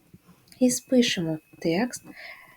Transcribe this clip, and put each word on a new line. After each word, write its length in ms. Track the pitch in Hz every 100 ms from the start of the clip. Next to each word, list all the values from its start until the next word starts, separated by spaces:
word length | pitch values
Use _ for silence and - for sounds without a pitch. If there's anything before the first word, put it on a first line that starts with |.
| _ - _ _ _ -
І 120 | 254
спишемо 680 | 247 - 254 233 - 165 156 - -
текст, 440 | 170 170 247 - - - - - -